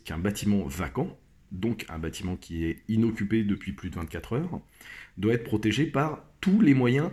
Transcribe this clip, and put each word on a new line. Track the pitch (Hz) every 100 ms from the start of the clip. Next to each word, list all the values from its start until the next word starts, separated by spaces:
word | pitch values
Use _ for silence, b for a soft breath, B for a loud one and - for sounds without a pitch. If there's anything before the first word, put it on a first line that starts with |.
qu'un | - 80
bâtiment | 101 101 104 101 71
vacant, | 80 82 101 180 - _ _ _
donc | 92 113 110 -
un | 82
bâtiment | 82 - 92 90
qui | - 82
est | 82 - -
inoccupé | 110 113 113 101 110
depuis | 104 98 -
plus | - 90
de | 87
vingt-quatre | 82 82 -
heures, | 120 175 - - B B B B -
doit | 104
être | 120
protégé | - 107 110 113
par | 160 139 151 143 - _
tous | 190 208
les | 156
moyens | 131 123 135 170